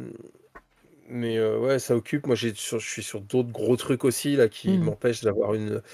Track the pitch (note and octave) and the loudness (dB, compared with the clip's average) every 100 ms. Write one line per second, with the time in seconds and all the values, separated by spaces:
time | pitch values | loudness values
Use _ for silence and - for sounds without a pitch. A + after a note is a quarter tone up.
0 | B2 - - - _ - - _ _ _ | -12 -14 -18 -20 _ -20 -20 _ _ _
1 | - A#2+ A#2 A2+ A2 A2+ B2+ C3+ - A#2+ | -10 -4 -2 2 2 2 2 2 2 0
2 | - D3 C#3 A2+ A#2 G2+ - A#2 - - | 0 -2 0 0 0 -4 -4 -6 -6 -8
3 | G#2 G#2 G2+ B2+ A#2+ A2+ - B2 - C3 | -8 -10 -2 0 0 0 2 2 2 0
4 | C#3 A#2 C#3+ C#3 A2+ - G#2+ F#2+ D#3+ - | 2 0 0 4 4 2 0 2 2 0
5 | A#2+ A2+ A2 G2+ G#2+ G#2+ G#2+ G#2+ - | -2 0 0 2 0 0 -2 -4 -8